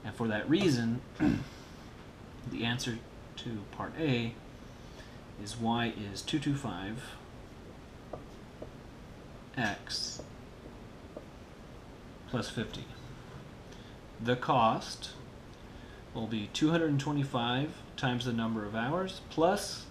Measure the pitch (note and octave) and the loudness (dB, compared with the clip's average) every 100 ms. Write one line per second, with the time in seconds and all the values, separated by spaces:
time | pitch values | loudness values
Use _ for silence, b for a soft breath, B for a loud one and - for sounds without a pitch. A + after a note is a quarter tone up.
0 | A2+ G#2+ A2+ G#2+ A#2+ E3 F#3+ B2+ A#2 A#2+ | -8 0 2 2 6 6 8 6 6 2
1 | - - D3+ G#2 - - - - - - | -2 4 6 6 0 -10 -12 -12 -14 -14
2 | - - - - A#2 - A#2 A#2+ - A2+ | -14 -14 -14 -10 -6 0 2 2 0 -2
3 | - - - - B2 A2 G2 - F#2+ - | -6 -14 -14 -8 -4 -4 -6 -6 -4 0
4 | D#3 A#2+ A2+ - - - - - B B | 4 4 2 -2 -12 -14 -14 -14 B B
5 | B B B - G#2 A#2 A2+ A#2 A#2 G#2+ | B B B -10 -8 0 2 4 2 0
6 | G2+ G2+ - D#3 C#3+ C#3 A#2 F2+ F#2+ A#2 | -4 -6 0 0 2 2 0 -2 -4 -4
7 | - - - - - - - - - - | -6 -12 -14 -14 -14 -14 -14 -14 -14 -14
8 | - - - - - - - - - - | -10 -10 -10 -12 -14 -12 -12 -10 -14 -14
9 | - - - - - - A2 G2 - - | -14 -12 -12 -14 -8 0 0 0 -4 -4
10 | - - - - - - - - - - | -4 -6 -10 -12 -14 -14 -14 -12 -14 -14
11 | - - - - - - - - - - | -12 -12 -12 -14 -14 -14 -14 -14 -14 -14
12 | - - - B2 A2 - A2 - - - | -14 -14 -2 -2 0 -2 -2 -4 -8 -10
13 | - - - - - - - B B B | -10 -12 -12 -12 -12 -14 -14 B B B
14 | B - A#2 B2 - C3+ A2+ C#3 - - | B -2 4 4 6 8 8 6 0 -8
15 | - - - - - B B B B B | -8 -10 -12 -14 -14 B B B B B
16 | B B2+ A2 A2+ G#2 - D#3 E3+ D#3+ C#3+ | B -4 0 0 0 4 6 8 6 4
17 | D3+ D3 C#3 B2+ A#2 B2+ D3+ - - - | 4 2 4 4 4 4 2 -2 -10 0
18 | C3 B2 B2 A2+ A2+ A2+ G#2 A2 A#2+ E3+ | 2 4 4 4 4 2 2 2 2 2
19 | F#3 - - - E3 G3+ - - - | 2 -4 -4 6 8 8 2 -6 -8